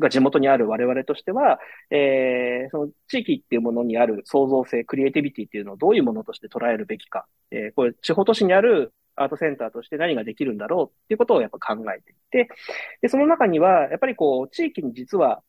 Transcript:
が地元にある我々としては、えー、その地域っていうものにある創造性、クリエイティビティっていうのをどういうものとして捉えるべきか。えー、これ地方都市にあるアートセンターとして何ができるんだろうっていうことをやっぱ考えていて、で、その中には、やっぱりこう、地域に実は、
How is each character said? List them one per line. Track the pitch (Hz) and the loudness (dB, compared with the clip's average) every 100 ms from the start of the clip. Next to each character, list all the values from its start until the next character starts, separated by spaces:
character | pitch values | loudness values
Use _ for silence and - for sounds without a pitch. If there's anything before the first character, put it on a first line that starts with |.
が | 143 | 0
地 | 131 | 2
元 | 135 147 | 2 4
に | 139 | 4
あ | 135 | 4
る | 110 | 2
我 | 110 123 | 0 0
々 | 131 131 | -2 -4
と | 147 | -6
し | |
て | - | -4
は、 | 220 214 143 - - - | 0 2 2 -4 -20 -4
え | 147 139 135 131 123 123 123 131 | 0 2 2 0 0 -2 -4 -6
ー、 | |
そ | 156 147 | -6 -8
の | - - | -10 -8
地 | 262 | -4
域 | 220 135 - | -2 -4 -2
っ | |
て | 117 | -2
い | |
う | |
も | 117 | 0
の | 117 | -2
に | 120 113 | 0 2
あ | 120 | 2
る | 104 - | 0 -2
創 | 139 135 | 0 2
造 | 135 123 | 2 0
性、 | 120 | -4
ク | 117 135 | -4 -2
リ | |
エ | 135 | 0
イ | |
テ | 151 | 0
ィ | |
ビ | 143 | -4
テ | - | -6
ィ | 104 | -10
っ | |
て | 104 | -10
い | |
う | |
の | 101 | -10
を | 98 | -2
ど | 170 | 2
う | 220 | 2
い | |
う | |
も | 120 | 2
の | 110 113 | -2 -8
と | |
し | - | -14
て | - | -12
捉 | - 120 | -4 -2
え | 117 | -2
る | 202 | -4
べ | 110 | -10
き | - | -10
か。 | - - _ - | -12 -12 _ -14
え | 117 107 | -10 -6
ー、 | |
こ | - 123 | -2 -2
れ | - | -2
地 | - | -2
方 | 165 196 | 0 2
都 | |
市 | 220 | 2
に | 196 | 4
あ | 190 | 4
る | 233 190 123 _ _ - | 4 2 0 _ _ -4
ア | 139 | -4
ー | |
ト | 147 | -2
セ | 160 | -4
ン | 139 | -4
タ | 113 | -8
ー | |
と | 117 | -10
し | - | -10
て | 151 | -4
何 | 170 131 | -2 -2
が | |
で | 110 - | -6 -6
き | |
る | 139 | -6
ん | 104 | -4
だ | 107 | -4
ろ | 175 | -2
う | 143 | -2
っ | _ - | _ -4
て | |
い | 214 | 0
う | |
こ | 240 | 2
と | 185 | 2
を | |
や | 113 | 0
っ | |
ぱ | - - 110 | -6 -8 -6
考 | 107 | -8
え | 92 | -10
て | _ | _
い | _ _ | _ _
て、 | 254 240 - - - - - | -2 -2 -6 -14 -12 -14 -4
で、 | 240 | 0
そ | 269 | 2
の | 294 | 2
中 | 330 226 | 4 2
に | 160 | 4
は、 | 180 180 139 | 4 4 2
や | 160 | -2
っ | |
ぱ | 262 | -2
り | - | 0
こ | 151 131 | 0 0
う、 | 135 | -2
地 | - 330 | -4 -6
域 | 247 | -4
に | 139 | -8
実 | 117 127 196 | -8 -4 0
は、 | 135 104 | 2 0